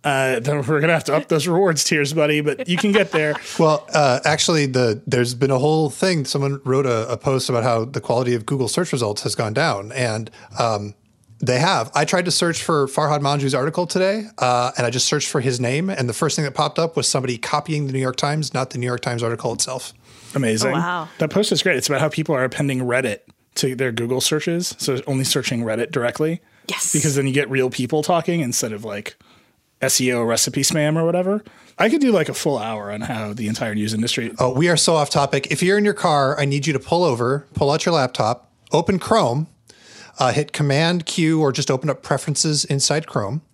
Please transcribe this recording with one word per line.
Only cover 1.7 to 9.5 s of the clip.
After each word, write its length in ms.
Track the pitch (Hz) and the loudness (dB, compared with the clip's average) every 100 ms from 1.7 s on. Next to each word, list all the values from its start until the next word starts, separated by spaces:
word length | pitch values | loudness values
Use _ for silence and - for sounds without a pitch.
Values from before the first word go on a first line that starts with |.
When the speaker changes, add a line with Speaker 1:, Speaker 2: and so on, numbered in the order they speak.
| 156 | 2
Speaker 1:
tiers, 300 | - 156 139 | 0 0 0
buddy, 280 | 156 151 151 | 2 2 2
but 260 | 147 131 131 | 0 -4 -2
you 100 | 180 | 0
can 140 | 214 | 2
get 200 | 202 190 | 2 0
there. 240 | 160 151 143 - | 0 0 -2 -8
<laughs> 120 | - | 2
Speaker 2:
Well, 260 | 160 151 - | 2 2 0
uh, 260 | 160 143 127 151 | 2 4 4 2
actually, 420 | 156 - 165 139 | 2 2 2 2
the, 340 | 127 123 107 - | 2 2 0 0
there's 280 | 127 120 | 0 0
been 180 | 120 135 | 0 2
a 80 | 131 | 2
whole 300 | 147 160 151 | 2 2 0
thing. 340 | - 190 170 | 0 0 0
Someone 380 | 135 147 139 139 | 0 -2 -2 -2
wrote 220 | 127 131 135 | 0 0 2
a, 240 | 113 110 | 0 -2
a 80 | 120 | -2
post 320 | - 131 - | 0 0 0
about 140 | 123 | 0
how 220 | 113 117 113 | 2 0 -2
the 140 | 135 | -6
quality 340 | - 120 127 | -2 0 2
of 120 | 120 110 | -2 -2
Google 220 | 143 120 | -2 0
search 260 | - 180 | 0 -2
results 300 | 135 110 104 | -2 -2 -2
has 120 | 120 - | -6 -4
gone 180 | 113 | -2